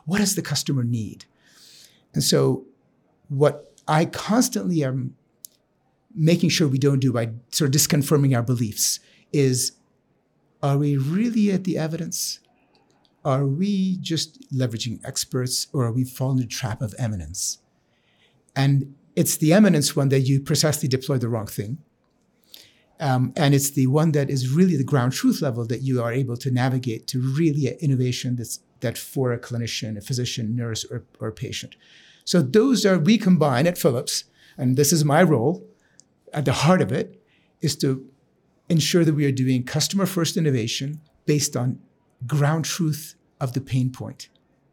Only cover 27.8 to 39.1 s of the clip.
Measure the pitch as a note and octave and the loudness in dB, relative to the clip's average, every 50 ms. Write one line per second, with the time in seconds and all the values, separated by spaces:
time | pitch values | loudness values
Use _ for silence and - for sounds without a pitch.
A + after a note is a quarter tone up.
27.8 | E3+ C#3+ C3+ B2 B2+ B2+ B2 - - B2 B2 A#2+ A2+ - - - _ _ _ _ | 0 0 2 2 2 0 -2 -4 -4 -4 -4 -4 -6 -10 -12 -14 _ _ _ _
28.8 | - A#2 A2+ - - - - C#3 C3 B2 A#2+ A#2 - - B2 A#2 A#2 A2+ - - | -6 -6 -6 -6 -12 -8 -4 -2 -2 -2 -2 -4 -6 -8 -6 -6 -6 -6 -6 -8
29.8 | - G#2+ A2 G#2 - - C3 B2 B2 A#2+ - B2+ A2+ G#2+ A#2 B2 A#2 A#2 A2 - | -8 -8 -8 -10 -8 -8 -6 -4 -4 -6 -6 -6 -6 -4 -4 -4 -4 -6 -6 -8
30.8 | - - A#2+ B2 - _ _ _ - A2 G#2+ - - - - - - - - _ | -8 -10 -10 -12 -12 _ _ _ -10 -10 -10 -10 -10 -10 -10 -10 -12 -14 -18 _
31.8 | _ _ - - - - - _ _ - - F3 C#3+ B2 B2+ G#3+ A#3+ C#4 B3+ G3 | _ _ -20 -20 -20 -20 -20 _ _ 0 2 2 2 4 4 4 4 4 2 2
32.8 | G#3+ G3+ F#3 E3+ D3 F3+ A3+ G#3+ - F#3 F3+ D3+ D#3 D3 B2+ A#2 D3+ F3 F3 - | 4 2 2 4 4 4 4 6 6 4 4 4 4 2 2 4 2 2 0 2
33.8 | - D#3+ A#2+ A#2+ D3 - - - - - _ _ - - _ - C3+ B2+ B2+ C3+ | 2 2 2 2 -2 -4 -6 -6 -6 -10 _ _ -20 -20 _ -2 0 0 4 4
34.8 | D3 - - D3+ B2+ C3 C#3 D#3+ F#3 D#3 D3+ A#2 A2+ D3 F3+ - - - _ _ | 4 4 4 4 4 4 6 6 6 6 4 4 2 0 0 -2 -8 -18 _ _
35.8 | _ _ _ - _ _ _ _ _ - - D3+ C3+ C3+ B2+ - C3 D#3+ F#3 F3+ | _ _ _ -20 _ _ _ _ _ -8 -6 -2 0 0 0 2 4 4 4 4
36.8 | C#3+ F#2+ B2 - - - - - _ _ _ _ _ _ _ _ - D3 - - | 4 0 0 -4 -4 -6 -10 -20 _ _ _ _ _ _ _ _ -4 -4 -2 0
37.8 | - C#3 C3+ C3+ - - _ _ _ _ _ _ _ _ _ _ _ _ E3+ D#3 | 0 0 0 -2 -6 -16 _ _ _ _ _ _ _ _ _ _ _ _ 2 2
38.8 | - - - F3 E3 D#3+ | 2 2 2 4 4 4